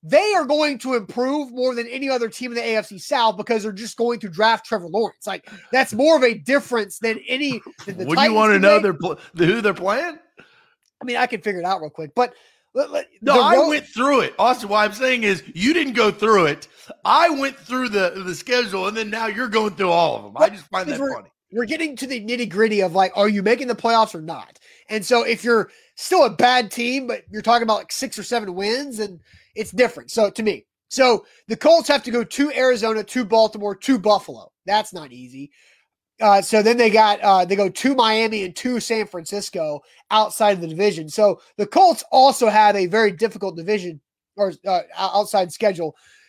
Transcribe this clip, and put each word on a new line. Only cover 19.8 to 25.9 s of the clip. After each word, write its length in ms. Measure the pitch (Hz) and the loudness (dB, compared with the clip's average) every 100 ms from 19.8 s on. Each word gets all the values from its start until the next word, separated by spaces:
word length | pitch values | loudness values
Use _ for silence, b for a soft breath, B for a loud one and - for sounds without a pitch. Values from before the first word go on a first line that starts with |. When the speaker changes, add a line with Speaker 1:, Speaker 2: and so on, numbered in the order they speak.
| 190 | 2
Speaker 2:
all 260 | 170 165 117 | 2 2 0
of 60 | |
them. 100 | 104 107 | -8 0
I 100 | - | 0
Speaker 1:
But 60 | |
Speaker 2:
just 140 | 208 - | 0 -8
find 200 | 190 185 | -8 -6
that 100 | 262 | -6
Speaker 1:
we're, 140 | 277 | -6
Speaker 2:
funny. 160 | 247 196 _ _ | -6 -14 _ _
Speaker 1:
we're 120 | 208 233 | -8 -6
getting 280 | 311 320 254 | -4 -6 -8
to 100 | 262 | -10
the 180 | 254 | -8
nitty-gritty 560 | 208 240 226 175 220 208 | -6 -6 -6 0 0 2
of, 140 | 185 | 0
like, 180 | 175 185 - | 2 0 2
are 120 | 208 | 0
you 140 | 208 | 2
making 240 | 196 233 262 | 2 0 0
the 80 | |
playoffs 400 | 220 233 226 220 | -4 0 2 2
or 80 | 175 | -2
not? 360 | 156 156 98 _ b b b | -12 -14 -14 _ b b b
And 160 | 220 | -8
so 200 | 180 240 | 0 0
if 180 | 226 233 | 0 -2
you're 260 | 240 226 - b b | 0 0 0 b b